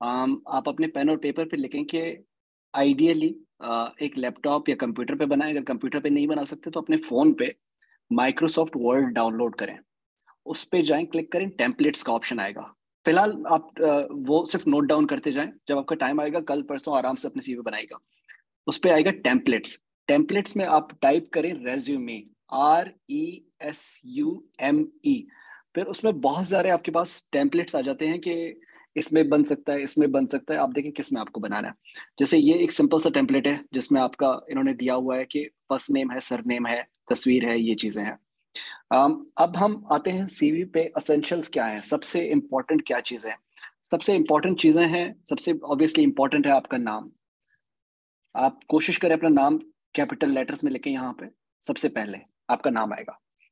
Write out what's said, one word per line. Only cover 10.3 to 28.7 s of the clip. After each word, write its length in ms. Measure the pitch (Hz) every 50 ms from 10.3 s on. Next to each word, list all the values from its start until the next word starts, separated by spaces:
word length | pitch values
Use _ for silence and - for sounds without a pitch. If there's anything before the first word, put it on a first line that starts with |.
| _ _ -
उस 180 | - 156 - -
पे 180 | - - 180 160
जाएं, 240 | 147 143 151 170
click 260 | - - 165 160 - -
करें, 180 | 175 190 196
templates 520 | 185 - 117 123 123 - 147 151 151 - -
का 100 | 131 117
option 280 | 117 - - 123 117
आएगा। 340 | 98 98 101 - - - - _ _ _ _ _ -
फिलहाल 400 | 165 160 185 202 214 208 - - 151
आप, 300 | 165 160 165 - - -
अ, 280 | 160 156 147 143 139 135 147
वो 320 | 143 131 131 147 165 170
सिर्फ 220 | 156 - 175 -
note 180 | 156 143 147 143
down 220 | 135 151 151 151
करते 260 | 147 151 127 - 156 127
जाएं, 200 | 139 151 151 - _ _ -
जब 100 | 143 139
आपका 180 | 135 - 160
time 240 | 160 135 127 143 151
आएगा, 200 | 147 151 151 170
कल 220 | 156 156 143 147 143
परसों 340 | - 143 135 - 165 143
आराम 200 | 131 127 127 131
से 120 | 127 - 139
अपनी 140 | - 131 123
सीवी 200 | 135 123 120 117
बनाएगा। 360 | 113 107 107 107 - - - _ _ _ _ _ _ - _ _ _ _ _ -
उस 120 | - 143 -
पे 120 | - 180
आएगा 200 | 165 156 151 196
templates। 760 | - - - 135 127 123 - 135 120 107 - - - - _ _ _ _ -
Templates 500 | - 143 147 151 143 185 202 196 - -
में 80 | 208 190
आप 340 | 170 156 156 156 - - - -
type 280 | 135 143 170 165 - -
करें 320 | 165 151 175 180 139 123
रिज्यूमे, 580 | 123 127 139 123 131 143 131 123 120 113 107 104 _ _ _ _ - 131
आर 420 | 135 139 151 160 170 185 196 - _ _ -
ई 340 | - 151 156 170 185 - _ _ _ - -
एस 380 | - - - - - - - -
यू 440 | 127 123 139 147 160 180 - - _ _ -
एम 280 | - 143 147 151 156 - _ _ -
ई। 240 | 147 135 120 - - _ _ - - - - _ _ -
फिर 100 | 170 185
उसमें 360 | - - - - 220 208 147
बहुत 280 | 123 135 143 165 190 170
सारे 220 | 196 185 175 190
आपके 200 | 175 165 - -
पास 380 | 156 165 175 165 - - _ - -
templates 440 | 143 143 143 143 170 170 - -
आ 40 | 147
जाते 260 | 127 139 135 135 156
हैं 140 | 156 165 175
कि 400 | 170 185 170 165 165 165 - - _ _